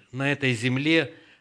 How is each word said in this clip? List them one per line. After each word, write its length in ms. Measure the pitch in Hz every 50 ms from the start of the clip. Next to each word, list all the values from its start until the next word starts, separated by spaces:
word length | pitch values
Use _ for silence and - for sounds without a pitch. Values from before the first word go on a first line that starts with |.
| _ _ -
на 180 | 127 135 139
этой 220 | 143 - - 131 123
земле 640 | 110 113 127 127 131 143 156 160 165 151 - - - - - _ _